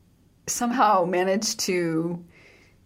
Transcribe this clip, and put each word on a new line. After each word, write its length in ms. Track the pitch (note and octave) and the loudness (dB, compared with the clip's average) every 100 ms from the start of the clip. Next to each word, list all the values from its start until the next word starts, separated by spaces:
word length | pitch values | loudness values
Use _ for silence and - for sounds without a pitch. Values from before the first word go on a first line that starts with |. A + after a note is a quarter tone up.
| _ _ _ _ - | _ _ _ _ -8
somehow 580 | - A#3+ B3 G#3+ F#3+ | -4 -2 2 4 4
managed 560 | F3 F3+ F#3+ G3 G#3+ - | 2 0 0 0 -2 -4
to, 640 | - F3+ E3+ D#3+ E3+ F3 - - - - _ _ | -2 -2 0 -2 -4 -6 -12 -20 -20 -20 _ _